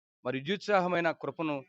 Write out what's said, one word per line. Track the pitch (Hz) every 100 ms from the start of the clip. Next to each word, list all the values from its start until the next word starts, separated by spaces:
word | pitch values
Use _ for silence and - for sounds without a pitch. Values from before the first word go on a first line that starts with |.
| _ _ 123
మరి | 131
విద్యుత్సాహమైన | 139 196 - 202 180 170 170
కృపను | 151 143 135 160 143